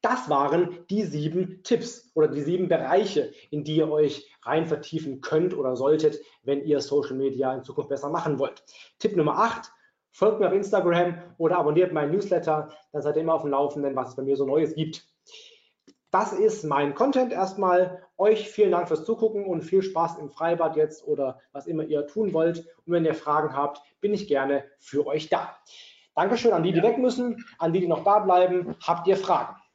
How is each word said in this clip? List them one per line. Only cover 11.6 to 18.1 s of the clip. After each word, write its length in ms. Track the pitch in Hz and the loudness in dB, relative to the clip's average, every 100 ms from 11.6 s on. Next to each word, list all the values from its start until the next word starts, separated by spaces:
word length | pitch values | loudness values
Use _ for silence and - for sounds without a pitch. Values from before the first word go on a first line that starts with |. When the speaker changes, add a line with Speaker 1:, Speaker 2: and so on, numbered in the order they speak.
| 151 156 180 | 4 4 2
Speaker 1:
meinen 180 | 156 147 | 2 0
Newsletter, 580 | 190 196 165 160 151 151 - _ | -2 0 0 0 -2 -4 -16 _
dann 100 | 151 | -4
seid 140 | 143 | -2
ihr 60 | 151 | 0
immer 140 | 165 | 0
auf 80 | 160 | 0
dem 80 | 147 | 0
Laufenden, 440 | 139 143 151 139 | 0 0 -2 -4
was 140 | 131 127 | -4 -6
es 60 | |
bei 80 | - | -6
mir 120 | 135 | -2
so 100 | 139 | 0
Neues 300 | 135 147 156 | 2 2 0
gibt. 320 | 156 156 - _ _ _ - - _ _ _ _ _ _ | -2 -6 -8 _ _ _ -20 -20 _ _ _ _ _ _
Das 240 | 185 254 | -2 0
ist 320 | 185 214 - | 2 0 0
mein 280 | 156 139 143 | -2 0 -2
Content 380 | 143 269 269 247 | 0 0 2 0
erstmal. 720 | 180 190 190 185 180 180 - - | -2 -4 -2 2 4 2 -4 -18